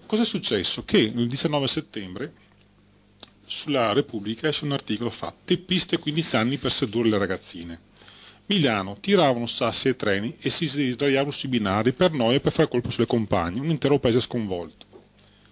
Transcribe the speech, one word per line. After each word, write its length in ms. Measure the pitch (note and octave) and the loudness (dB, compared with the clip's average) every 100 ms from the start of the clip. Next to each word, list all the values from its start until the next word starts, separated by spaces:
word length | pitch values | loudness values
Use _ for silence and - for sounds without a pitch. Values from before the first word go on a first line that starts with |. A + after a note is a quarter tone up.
| - | -4
cosa 180 | G#3+ | -2
è 20 | A3+ | 0
successo? 580 | F3+ - G#2+ F2 - - | -2 -2 0 0 -4 0
Che 120 | G#3 | 2
il 300 | A2+ A#2+ A#2+ | 4 2 -2
diciannove 400 | C3 E3 D3+ C3+ | 0 0 0 0
settembre 680 | - - - F#2+ F#2 D3+ - _ _ _ _ _ _ _ _ - _ - | -2 -6 -10 -12 -10 -12 -14 _ _ _ _ _ _ _ _ -20 _ -12
sulla 480 | - - C3+ A2+ | -10 -2 0 2
Repubblica 540 | A2 C#3+ A2 G2+ A2+ D#3+ | 2 0 -4 -6 -4 -2
esce 180 | D3 D3 | -2 -4
un 60 | |
articolo 380 | C#3 - G#2+ A#2 | -4 -4 -4 -4
fa, 240 | - - - | -6 -8 -8
"Teppiste 540 | - F3+ - F#3 - E3+ | -2 -2 0 -4 -2 -4
quindici 380 | - D3+ E3 B2 | -2 -4 0 0
anni 220 | A2+ C3+ | 0 0
per 140 | C3 | -2
sedurre 380 | - A#2+ A2 A2+ | -2 -2 0 2
le 80 | G#2 | 2
ragazzine". 640 | F#2+ F#2 - F2 E2+ E2 _ - - - - - - | 0 -4 -8 -12 -12 -14 _ -20 -20 -20 -20 -14 -2
Milano, 500 | G3+ C#3+ G#2+ F#2+ G#2 | 2 2 2 -2 -6
tiravano 480 | - G3+ D3 A#2+ A#2 | 2 4 4 2 -2
sassi 400 | - A#2+ A2 C3 | -2 -2 0 0
ai 80 | B2 | 0
treni 400 | - G2 A2 - | 0 0 -2 -6
e 100 | C#3 | -4
si 180 | - D#3 | -2 -2
sdraiavano 640 | C3+ C3+ B2 C#3+ C3+ C#3+ | -2 -2 0 2 2 2
sui 180 | C#3+ C3+ | -2 -2
binari 440 | B2 G2+ G2+ A2 | 0 2 2 2
per 180 | C3 F3+ | 4 2
noia 260 | D#3 A2+ C3+ | 4 2 2
e 20 | |
per 120 | - | 2
fare 160 | - D3+ | 2 2
colpo 220 | B2 A#2+ | 2 -2
sulle 160 | - A#2 | 0 2
compagne, 520 | A#2+ G#2+ G2+ E2+ F#2+ | 2 2 0 0 -2
un 100 | D3 | -2
intero 260 | D3+ C#3 C#3 | 0 2 4
paese 200 | C3 A#2+ | 4 2
sconvolto. 640 | A#2 B2 G#2+ F2+ E2 - - - - _ - _ _ | 2 -2 -4 -4 -6 -12 -20 -20 -20 _ -20 _ _